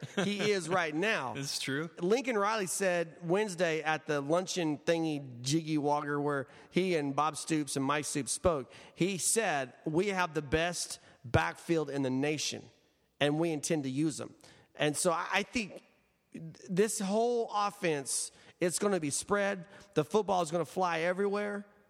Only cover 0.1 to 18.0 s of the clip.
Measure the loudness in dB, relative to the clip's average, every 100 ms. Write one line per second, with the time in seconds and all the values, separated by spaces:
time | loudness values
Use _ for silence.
0.1 | -2 0 2 2 2 2 2 2 2 2
1.1 | 2 -2 -4 -4 -4 -2 -2 -4 -2 2
2.1 | 2 2 2 2 0 -2 0 0 2 -2
3.1 | -4 0 2 2 0 0 2 0 0 0
4.1 | -2 2 0 0 0 0 0 2 2 2
5.1 | -2 -6 -6 0 0 2 0 2 0 0
6.1 | 0 0 0 -4 -12 -4 0 2 2 0
7.1 | 0 0 0 -2 -2 0 -2 0 0 -2
8.1 | -4 -2 0 2 0 -4 -14 -12 -2 0
9.1 | 0 0 2 2 0 -2 -6 -2 2 2
10.1 | 2 0 0 0 0 0 -2 -6 -10 -16
11.1 | -18 -2 0 0 -4 0 0 2 0 0
12.1 | 2 0 0 -4 -6 -12 _ _ _ _
13.1 | 0 2 4 0 0 0 -2 0 0 0
14.1 | -2 -10 -14 -20 -20 -14 -2 0 2 2
15.1 | 0 0 -2 0 -4 -6 -10 _ _ _
16.1 | _ _ -14 -14 -14 -6 0 0 0 -2
17.1 | 0 2 0 -2 0 -2 0 -2 0